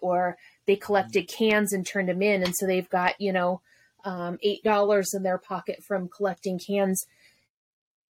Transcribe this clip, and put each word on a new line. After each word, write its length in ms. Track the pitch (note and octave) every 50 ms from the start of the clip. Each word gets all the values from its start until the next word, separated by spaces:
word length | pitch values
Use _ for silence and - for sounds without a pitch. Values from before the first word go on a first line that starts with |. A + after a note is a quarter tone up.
Or 360 | - F3+ F3 F3+ F3+ F3 F3 - - - _ _ -
they 100 | - G3
collected 520 | G3+ - - G3+ G3 F#3+ - - G3 F3 -
cans 440 | - - A3+ A3 G#3+ G#3+ G#3 G3+
and 140 | G3+ F#3+ F3+
turned 240 | - - G3+ F#3+ F#3
'em 120 | F3 F3+
in. 220 | G3 G#3 G3+ F#3+ F3+
And 100 | F#3 F3+ -
so 80 | G3+ F#3+
they've 220 | F#3 F#3 F3+ -
got, 300 | - F3+ F3+ F#3 - -
you 100 | G3+ G3
know, 300 | F#3 F#3 F3+ F3+ F#3 F#3 _ _ _ _ _ _ _ _ -
um, 340 | G3 F#3 F3+ F3 F3 F3+ -
eight 220 | - G#3 G3+ - -
dollars 500 | A3 G#3+ G3+ G3+ G3+ G#3 G3+ F#3+ - -
in 100 | G3 F#3+
their 140 | F#3 F#3 F#3
pocket 460 | _ - F#3+ F3 - - F3+ - -
from 260 | - G3+ F#3+ F3+ F3+
collecting 500 | - - G3+ F#3+ F3+ - - G3 F#3 F3
cans. 460 | - - G3+ G3+ G3 F#3+ F#3+ - - _ _ _ _ _ _ _ _ _ _ _ _ _ _ _ _ _ _ _ _ _ -